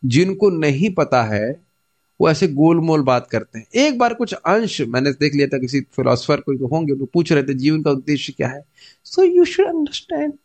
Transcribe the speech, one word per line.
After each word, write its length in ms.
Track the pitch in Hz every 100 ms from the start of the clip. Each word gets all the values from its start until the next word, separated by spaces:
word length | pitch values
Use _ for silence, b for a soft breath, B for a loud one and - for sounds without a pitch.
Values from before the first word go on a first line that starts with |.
जिनको 460 | 131 123 185 190 202
नहीं 440 | 170 156 139 208
पता 280 | 185 147 127
है, 380 | 110 107 107 151 _ _ _ _ _ _
वो 100 | 165
ऐसे 180 | 156 190
गोलमोल 540 | 139 160 170 165 156
बात 260 | 131 123 117
करते 280 | 113 110 113
हैं। 80 | 113
एक 240 | 233 294 247
बार 160 | 240
कुछ 180 | 233 240
अंश 480 | - - 202 226 -
मैंने 320 | 120 123 139
देख 220 | 131 151
लिया 120 | 143 139
था, 120 | 135
किसी 220 | 127 139
philosopher 600 | 131 - 127 120 - 143
कोई 180 | - 135
तो 80 | 131
होंगे, 260 | 156 160
वो 140 | 139 131
पूछ 260 | 170 165
रहे 100 | 156
थे, 120 | 135
"जीवन 280 | 135 135 156
का 80 | 151
उद्देश्य 420 | 139 127 143 -
क्या 160 | - 127
है?" 160 | 139 - b b b -
"So 180 | -
you 200 | 370 349
should 240 | 349 - 392
understand 640 | 330 294 - - 311 294 294